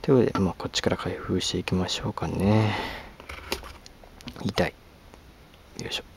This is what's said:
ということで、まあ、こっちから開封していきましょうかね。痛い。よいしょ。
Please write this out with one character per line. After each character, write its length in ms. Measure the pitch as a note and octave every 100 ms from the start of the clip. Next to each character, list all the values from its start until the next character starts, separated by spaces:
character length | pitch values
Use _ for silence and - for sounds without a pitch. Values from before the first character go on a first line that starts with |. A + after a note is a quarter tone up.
と 120 | -
い 20 |
う 120 | C3 A2
こ 60 |
と 60 | -
で、 40 |
ま 100 | F#3+
あ、 20 | -
こ 120 | -
っ 20 |
ち 100 | -
か 80 | -
ら 80 | -
開 180 | -
封 280 | F2+ - F#2
し 80 | -
て 80 | F2+
い 60 |
き 100 | F2
ま 160 | F#2 F#2
し 100 | -
ょ 80 | -
う 60 |
か 120 | - E2
ね。 480 | F2 F#2+ A2 G#2+ - - - - - - - - - - - - - - - - -
痛 240 | - - F2+
い。 60 | - - - - - - - - - - -
よ 60 | -
い 20 |
し 80 | -
ょ。 40 | -